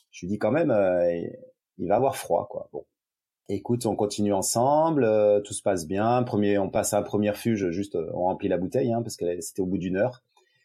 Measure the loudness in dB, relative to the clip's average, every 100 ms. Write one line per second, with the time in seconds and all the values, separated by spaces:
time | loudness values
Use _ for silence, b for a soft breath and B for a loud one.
0 | _ -12 -6 -2 0 2 2 4 4 4
1 | 2 0 -4 -12 -20 _ _ -8 0 2
2 | 2 -2 0 0 -2 -10 -12 -12 -14 _
3 | _ _ _ _ -6 -4 -2 -2 0 0
4 | -2 0 0 0 0 0 2 4 2 2
5 | 4 4 4 4 0 -4 -2 -2 -2 0
6 | 2 2 2 2 2 2 0 -2 0 0
7 | 0 0 0 0 -2 0 0 -2 -4 -4
8 | -4 -2 -2 0 -2 -2 0 -2 0 -2
9 | -4 -4 -4 -4 -6 -4 -2 -2 -2 0
10 | -2 -4 _ _ _ _